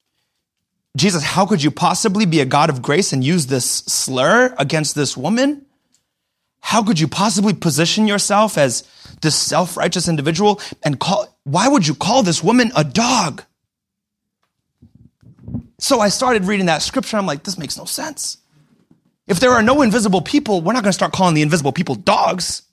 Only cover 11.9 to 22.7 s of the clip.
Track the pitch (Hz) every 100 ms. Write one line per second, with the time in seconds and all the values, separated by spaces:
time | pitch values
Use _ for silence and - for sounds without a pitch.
11.9 | 151 175 254 190 160 175 247 226 - 143
12.9 | 147 240 254 170 120 - _ _ _ _
13.9 | _ _ _ _ _ _ _ _ _ -
14.9 | _ _ _ - - - - - - -
15.9 | 254 208 - 254 226 185 208 180 156 -
16.9 | 269 - 214 190 143 - 185 139 - -
17.9 | - 311 277 - - _ _ _ _ _
18.9 | _ _ _ - 185 247 247 214 285 247
19.9 | 226 208 185 - 285 285 190 165 247 202
20.9 | 180 175 - 180 156 151 170 139 147 170
21.9 | 113 95 208 - 185 156 - _